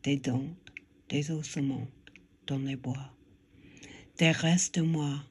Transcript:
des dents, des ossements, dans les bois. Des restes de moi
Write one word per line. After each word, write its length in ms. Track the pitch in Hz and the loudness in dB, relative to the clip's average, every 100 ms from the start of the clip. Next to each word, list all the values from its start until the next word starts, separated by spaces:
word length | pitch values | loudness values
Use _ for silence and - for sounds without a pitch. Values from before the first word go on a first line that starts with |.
des 140 | 139 139 | 2 2
dents, 360 | - 127 143 175 - - - _ _ | 2 0 -2 -10 -18 -20 -20 _ _
des 220 | 143 147 | -2 -2
ossements, 560 | 156 147 156 139 127 117 - - - - _ - | -4 -4 -2 -2 -2 -6 -12 -20 -20 -20 _ -4
dans 140 | 135 | -2
les 160 | 135 135 | -2 -4
bois. 360 | 127 123 - - - - _ - - - - - - - | -4 -6 -8 -18 -20 -20 _ -20 -20 -20 -20 -20 -18 4
Des 140 | 165 | 4
restes 440 | 156 160 180 - 175 | 6 4 4 2 0
de 60 | |
moi 440 | 165 156 147 143 - | 2 2 0 -2 -8